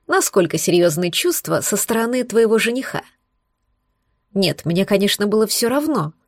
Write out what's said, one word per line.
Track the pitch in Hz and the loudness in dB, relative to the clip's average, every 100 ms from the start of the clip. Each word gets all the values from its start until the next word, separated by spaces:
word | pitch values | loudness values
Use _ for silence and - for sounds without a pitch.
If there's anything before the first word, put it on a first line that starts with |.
| - | -2
насколько | 370 370 196 170 165 | 0 2 2 0 0
серьезны | - 175 175 160 175 | 2 4 4 2 -4
чувства | - 349 330 - 165 | -2 -2 -2 -2 -4
со | - 202 | -2 -4
стороны | - 226 233 254 | -2 -2 0 -2
твоего | 247 220 226 220 | 0 2 4 2
жениха? | 220 247 - - - _ _ _ _ _ _ _ _ _ _ _ _ | 0 -4 -6 -10 -12 _ _ _ _ _ _ _ _ _ _ _ _
Нет, | 196 180 143 | -2 -2 -2
мне, | 151 170 196 | -2 -2 2
конечно, | 202 202 - 208 | 2 2 0 0
было | 214 220 | 0 0
все | - 233 | 0 0
равно. | 269 311 262 156 - | 0 0 -2 -4 -8